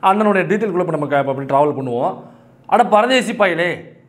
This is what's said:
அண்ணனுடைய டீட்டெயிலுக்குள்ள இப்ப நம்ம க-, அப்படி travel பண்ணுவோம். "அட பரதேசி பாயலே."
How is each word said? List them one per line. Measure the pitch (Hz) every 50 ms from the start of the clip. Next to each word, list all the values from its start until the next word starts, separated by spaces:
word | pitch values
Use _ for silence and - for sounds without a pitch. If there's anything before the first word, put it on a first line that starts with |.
| -
அண்ணனுடைய | 196 196 202 214 208 202 190 175
டீட்டெயிலுக்குள்ள | 160 196 214 220 214 175 175
இப்ப | 180 -
நம்ம | 156 147 147
க-, | 139 143
அப்படி | 143 139 135 135 135 139 135 139
travel | 139 147 151 135 131 131
பண்ணுவோம். | 131 120 120 139 180 - - - - - - - - - _ _
"அட | - - 214 240
பரதேசி | 190 190 214 214 240 262 254 214 190 -
பாயலே." | - 208 190 170 160 175 175 151 - - - - - _